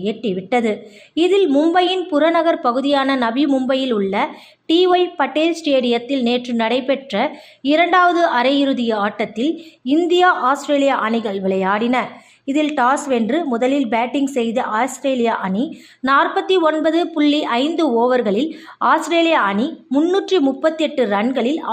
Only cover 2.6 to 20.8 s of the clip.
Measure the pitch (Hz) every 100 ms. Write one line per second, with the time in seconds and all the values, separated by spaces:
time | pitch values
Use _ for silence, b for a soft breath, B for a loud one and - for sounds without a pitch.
2.6 | 247 247 277 285 269 262 233 240 294 262
3.6 | 262 269 262 214 196 202 311 B B B
4.6 | - 330 370 359 349 349 269 302 330 330
5.6 | 294 262 240 233 240 277 233 247 247 233
6.6 | 220 254 269 262 - 202 294 B B B
7.6 | 269 311 339 359 359 339 330 240 247 285
8.6 | 277 254 233 214 208 214 214 220 285 B
9.6 | B B 247 311 349 349 359 339 247 277
10.6 | 302 285 277 254 220 226 220 196 190 190
11.6 | 190 208 240 254 202 B B B - 285
12.6 | 294 294 247 285 285 240 214 311 302 233
13.6 | 254 285 233 226 240 277 269 262 233 226
14.6 | - 214 262 - 277 254 226 - 190 190
15.6 | 311 B B B 254 277 339 392 381 381
16.6 | 311 311 320 330 339 311 294 294 - 240
17.6 | 294 339 311 226 247 254 208 202 320 B
18.6 | B B 233 311 311 339 330 294 202 202
19.6 | 294 - - 269 339 381 392 370 269 269
20.6 | 320 311